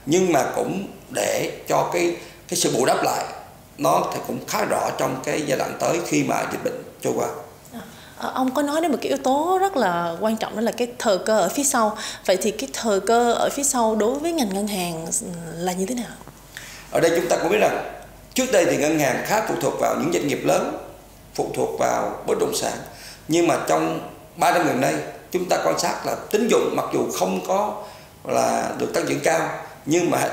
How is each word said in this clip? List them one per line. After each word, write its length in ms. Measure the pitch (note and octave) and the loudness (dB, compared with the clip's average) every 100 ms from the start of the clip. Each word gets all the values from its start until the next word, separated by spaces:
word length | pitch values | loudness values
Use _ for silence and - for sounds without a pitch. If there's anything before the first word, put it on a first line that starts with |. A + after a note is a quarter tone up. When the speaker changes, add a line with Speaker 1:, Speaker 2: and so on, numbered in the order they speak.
| - | 0
Speaker 1:
nhưng 260 | F3 F#3 | 4 4
mà 200 | D3 A#2 - | 4 2 0
cũng 300 | A#2 F#3 G3 - - | -2 -4 -8 -12 -8
để 500 | B2+ G2+ A2 D#3+ - - | -2 0 0 -2 -6 -2
cho 220 | D3 C#3+ | 0 0
cái, 240 | F3 F3 E3+ - - - | 0 0 -2 -10 -18 -6
cái 100 | F3 | -2
sự 180 | D3+ B2+ | 0 2
bù 80 | |
đắp 180 | C3+ F3+ | 4 4
lại 220 | C3+ - - - - - - - | 2 0 -4 -10 -16 -20 -18 -2
nó 320 | D#3 F3 - | 2 2 0
thì 60 | B2 - | -4 -6
cũng 120 | A#2+ - | -8 -4
khá 160 | G#3+ | -2
rõ 260 | G3+ - G#2+ - | 0 0 0 -2
trong 220 | C#3 C3+ | -2 -4
cái 180 | - D#3+ D3 | -4 -2 0
giai 120 | C#3 | 0
đoạn 180 | - - | -2 -2
tới 200 | B2 E3 F3 | 0 0 0
khi 180 | D3+ | 0
mà 220 | C3 A2+ A2 | 2 0 -2
dịch 120 | - | -4
bệnh 180 | - - - - | -6 -8 -12 -6
trôi 100 | B2+ A#2 | -2 0
qua. 120 | A#2+ - - - - A#3 - - - - | -2 -6 -14 -18 -18 -16 -16 -18 -18 -10
Speaker 2:
Ờ, 160 | A#3+ | -4
ông 200 | C4 C4 | 0 0
có 80 | C4 | 2
nói 180 | C#4+ D4+ | 0 2
đến 120 | E4 | 2
một 60 | A#3+ | 0
cái 80 | - | 0
yếu 100 | C#4 | 0
tố 400 | C4+ C#4 E4 F#4 | 2 2 4 2
rất 160 | G4 G4 | 2 2
là 400 | G3+ E3+ F3 E3+ | 2 2 -2 0
quan 160 | G#3+ A3 | -2 0
trọng, 200 | - G#3 | -2 -2
đó 40 | |
là 120 | A3+ | -2
cái 160 | A#3 A#3+ - | 0 -2 0
thời 200 | A#3 F#3 | 2 2
cơ 220 | G3 A3 | 4 2
ở 80 | F3 | 2
phía 160 | - | 2
sau. 320 | C#4 B3 G#3+ G#3 - - - | 2 2 2 0 -8 -4 0
Vậy 120 | F#3 | 2
thì 80 | G#3 | 2
cái 180 | - - | -2 -6
thời 280 | - A3+ G3 | -4 0 2
cơ 320 | F#3+ A#3 A#3+ | 4 4 4
ở 160 | A3+ - | 4 2
phía 120 | C#4 | 0
sau 320 | C#4 B3 A3 A3 | 0 2 2 4
đối 220 | G#3 C#4 | 2 2
với 140 | E4 | 0
ngành 220 | E4 A3 | 0 0
ngân 120 | F#3+ G#3 | 0 -2
hàng 400 | G3+ F3 E3 E3 F3 - E3+ E3 E3 | -2 -4 -4 -4 -4 -4 -8 -8 -4
là 160 | F3+ | -2
như 140 | F3+ F#3+ | -2 -2
thế 80 | |
nào? 160 | B3 G3 - - - - - - - - | -4 -6 -10 -16 -18 -18 -16 -16 -16 -4
Speaker 1:
Ở 100 | B2+ | 2
đây 120 | E3 E3+ | 4 4
chúng 120 | E3+ | 2
ta 80 | - | 2
cũng 120 | D#3+ | 2
biết 80 | G#3 | 4
rằng 320 | C3+ G#2 - - - - - | 4 2 -6 -12 -16 -20 -6
trước 180 | - B3 | -2 2
đây 120 | G#3 | 4
thì 120 | D#3 C#3 | 4 4
ngân 220 | D3 D#3+ | 2 2
hàng 240 | C3+ B2 D3 | 2 0 0
khá 200 | G#3 - | 0 0
phụ 60 | - | 0
thuộc 180 | C3 - | 0 0
vào 160 | A2+ A2+ | 0 0
những 120 | C#3+ | 0
doanh 160 | - C#3+ | 0 0
nghiệp 120 | C3 | 0
lớn, 340 | C#3 F3+ - - - - - - - | 2 2 0 -6 -12 -18 -20 -20 -10
phụ 160 | - - | -6 -4
thuộc 240 | B2+ B2 - | -2 -2 0
vào 380 | B2+ A#2+ G#2 - - | 0 0 -2 -4 -4
bất 120 | - | -2
động 160 | - - | 0 -2
sản. 220 | A2+ A#2 - - - - - | -4 -6 -10 -16 -18 -12 0
Nhưng 180 | E3 E3 | 2 4
mà 120 | E3 - | 2 2
trong 420 | D#3+ D#3+ E3 - - - - | 0 0 -4 -8 -16 -14 0
ba 160 | E3 | 4
năm 140 | F3 D3+ | 4 2
gần 140 | B2+ | 2
đây, 140 | C#3+ D#3 - - - | 0 0 -6 -12 -6
chúng 180 | F#3 F3 | -4 0
ta 100 | E3+ | 2
quan 140 | D#3+ D3+ | 2 0
sát 280 | F3 A3 - | -2 -2 -4
là 100 | - - | -6 -2
tín 180 | G#3 A#3+ | 0 4
dụng 280 | - - - | 4 2 0
mặc 80 | - | 0
dù 180 | - B2 | 0 -2
không 280 | - F#3 F#3+ - | 0 0 0 0
có 360 | F#3+ G#3 - - - - - | 0 0 -4 -12 -16 -20 -12
là 480 | - B2 A#2+ A#2 A#2 - | -2 0 2 2 -2 -2
được 160 | B2 | -2
tăng 120 | E3+ C#3+ | 0 0
trưởng 120 | C#3 | 0
cao, 280 | E3 E3 D#3 - - - - | 2 2 0 -6 -10 -10 0
nhưng 240 | E3+ E3 | 2 4
mà 80 | C3 | 2
hệ 100 | C#3 | 0